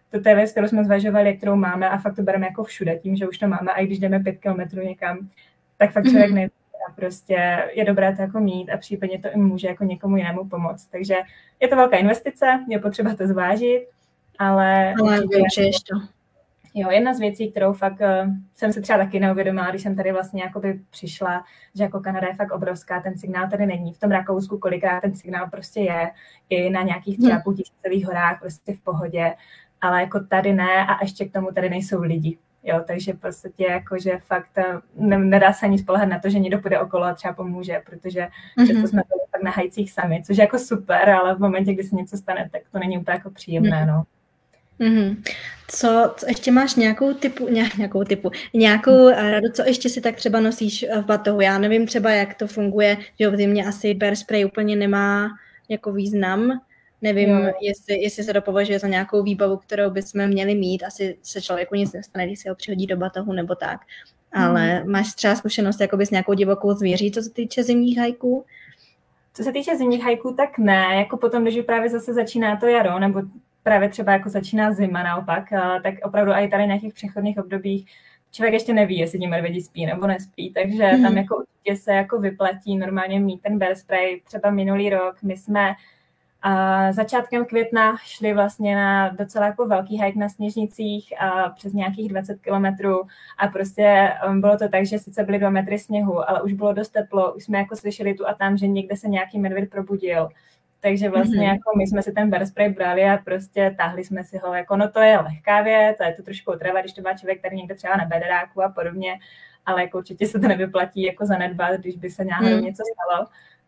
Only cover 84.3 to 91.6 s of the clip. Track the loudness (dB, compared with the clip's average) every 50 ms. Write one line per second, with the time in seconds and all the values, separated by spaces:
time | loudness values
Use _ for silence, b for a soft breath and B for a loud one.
84.3 | -8 -2 0 0 2 2 0 0 0 0 0 0 0 0 0 -2 -6 -6 -6 -8
85.3 | -8 -6 -4 -2 0 2 2 0 -2 b b b b b b b b b b b
86.3 | b _ -2 0 2 2 2 2 2 4 2 2 2 0 -2 0 0 -2 -2 -2
87.3 | -2 -4 -2 0 0 -2 0 0 2 2 4 2 2 0 -8 -14 -10 -4 -2 -2
88.3 | 2 2 2 0 0 -2 -2 0 0 2 2 2 2 2 0 0 -2 -6 -8 -6
89.3 | -2 0 0 0 0 -2 -2 0 0 0 0 -2 -4 -2 -2 -2 -2 -2 -4 -4
90.3 | -4 -6 -6 -6 -4 -4 -6 -6 -6 -6 -6 -6 -6 -8 -8 -10 -8 -4 -4 -2
91.3 | 0 0 -2 -2 -4 -8